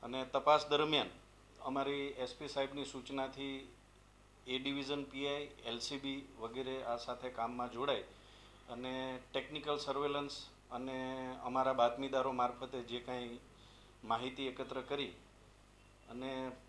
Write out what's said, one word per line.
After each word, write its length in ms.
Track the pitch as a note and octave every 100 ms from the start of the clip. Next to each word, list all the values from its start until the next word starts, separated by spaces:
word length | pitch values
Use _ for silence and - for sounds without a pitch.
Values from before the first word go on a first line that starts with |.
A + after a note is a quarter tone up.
અને 220 | A#2+ C3 C3
તપાસ 420 | C#3 C3 D3+ D3
દરમિયાન 420 | D3 D3+ D3+ G2+ - - - - -
અમારી 440 | C#3 C3+ C#3 C#3+ C#3
એસ 280 | C3+ B2+ -
પી 120 | D3
સાહેબની 380 | C#3+ C3+ C#3 C3+
સૂચનાથી 880 | C3+ B2 C3+ C3+ C3+ C#3 C3+ C#3 - - - - - - - -
એ 120 | B2+
ડિવિઝન 440 | C3+ C#3 C3+ C#3+
પી 240 | C3+ C3+ C#3+
આઈ, 220 | C#3+ D3 - A#2
એલ 140 | A#2
સી 180 | - C#3+
બી 300 | C#3 C3+ C3+ -
વગેરે 440 | A2+ B2 C3 C3
આ 140 | A#2+ A#2+
સાથે 320 | - B2 B2+
કામમાં 420 | B2+ A#2 B2 B2
જોડાઈ 320 | A2+ C#3 A#2+ F#2 - - - - - -
અને 500 | A#2+ B2+ C3 C3 B2+ -
ટેકનિકલ 440 | C#3 B2+ D3+ C#3+ D3
સર્વેલન્સ 720 | C#3+ C3+ D3 C#3+ C#3+ - - - -
અને 560 | B2 C3 C3 C3 C3 B2+ B2+
અમારા 300 | B2+ B2+ C3
બાતમીદારો 580 | B2+ A#2+ A#2+ C3+ C3+ C3
મારફતે 500 | B2+ B2 A#2+ C3 C3
જે 180 | A#2 A#2+
કાંઈ 400 | A#2+ B2+ A#2+ A#2+ - - - - - -
માહિતી 440 | G#2+ A2+ B2+ C3 C3+
એકત્ર 340 | C3 B2+ C3
કરી 260 | B2 C#3 C3+ - - - - - - - - - -
અને 420 | A#2 C3 C3 C3 B2